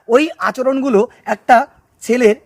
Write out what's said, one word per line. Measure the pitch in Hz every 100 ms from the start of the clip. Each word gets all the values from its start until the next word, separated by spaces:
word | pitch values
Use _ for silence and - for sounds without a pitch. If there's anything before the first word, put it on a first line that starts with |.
| -
ওই | 247 320 -
আচরণগুলো | 190 233 254 269 269 202 247 _ -
একটা | 220 - 240 285 _ _ _
ছেলের | - 247 220 214